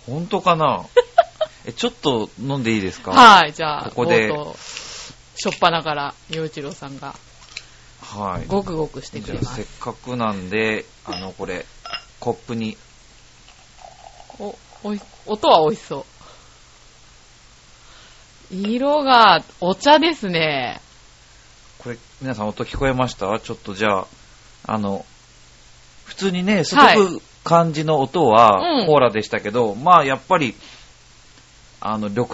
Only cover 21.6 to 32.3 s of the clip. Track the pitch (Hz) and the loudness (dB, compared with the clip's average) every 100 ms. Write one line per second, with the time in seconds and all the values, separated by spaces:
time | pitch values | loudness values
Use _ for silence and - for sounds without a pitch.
21.6 | - - 120 117 - - 131 107 107 101 | -20 -20 -16 -16 -18 -14 -10 -6 -6 -6
22.6 | 117 - 139 127 123 - 98 110 - 110 | -8 -4 -2 0 -4 -4 -4 -4 -6 -14
23.6 | - 95 107 95 92 - - - - - | -12 -2 0 0 -4 -16 -20 -20 -20 -18
24.6 | - 107 101 95 - - _ - - - | -6 -4 -4 -6 -10 -20 _ -20 -20 -20
25.6 | - - - - - - 196 180 185 208 | -20 -20 -20 -20 -20 -6 -4 -2 0 0
26.6 | 147 285 247 208 190 143 - _ - 170 | 2 6 6 6 2 0 -12 _ 2 2
27.6 | 165 151 156 151 131 180 131 110 113 95 | 2 -2 -2 0 0 2 4 8 8 6
28.6 | 349 285 180 143 123 107 - 110 104 120 | 0 -2 2 4 4 0 -4 -6 -4 -2
29.6 | 110 101 165 175 135 135 - 185 123 - | -2 0 4 4 4 -4 -2 -2 -2 -8
30.6 | - - - _ _ _ _ - _ _ | -20 -20 -20 _ _ _ _ -20 _ _
31.6 | - - 104 107 104 104 123 | -20 -12 -8 -6 -6 -4 -6